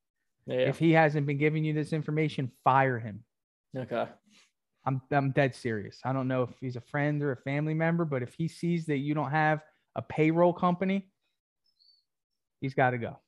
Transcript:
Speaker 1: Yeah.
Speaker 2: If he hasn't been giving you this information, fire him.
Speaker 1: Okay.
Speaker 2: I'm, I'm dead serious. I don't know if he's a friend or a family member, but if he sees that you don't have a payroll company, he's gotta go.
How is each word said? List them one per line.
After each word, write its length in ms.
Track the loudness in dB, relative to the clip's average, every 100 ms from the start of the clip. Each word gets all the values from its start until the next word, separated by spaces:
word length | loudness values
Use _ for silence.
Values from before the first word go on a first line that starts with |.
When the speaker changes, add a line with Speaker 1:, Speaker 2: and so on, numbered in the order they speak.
| _ _ _ _ -6
Speaker 1:
Yeah. 240 | 0 0
Speaker 2:
If 80 | 2
he 140 | 4
hasn't 340 | 6 4 2 -2
been 140 | 0
giving 240 | 0 0 -2
you 80 |
this 200 | -2 -2
information, 580 | -4 -4 -2 -2 -2 -6 -2
fire 360 | 2 4 4 0
him. 240 | -6 -12 -16 _ _ _ _ -10
Speaker 1:
Okay. 320 | -6 -4 -4 -8 _ _ _ _ _ _ -6
Speaker 2:
I'm, 160 | -6 -2
I'm 220 | 0 2
dead 240 | 2 0 0
serious. 440 | -6 -6 -8 -8 -4
I 80 |
don't 140 | -2 -2
know 160 | 0
if 80 | -2 -6
he's 140 | -10 -10
a 60 |
friend 420 | -8 -2 -2 0
or 80 | -2
a 60 | -4
family 360 | -4 -2 -2
member, 320 | 0 0 0 0
but 160 | -2
if 140 | -4 -4
he 120 | -6
sees 380 | -2 -2 -2 0
that 120 | -2
you 180 | -2 -2
don't 160 | 0
have 320 | 2 2 2 -4 _ _ -10
a 80 |
payroll 500 | -6 2 2 6 4
company, 560 | 4 0 0 0 -2 -4 _ _ _ _ _ _ _ _ _ _ _ _ _ _ _
he's 120 | -6 2
gotta 220 | 2 2
go. 200 | -6 -10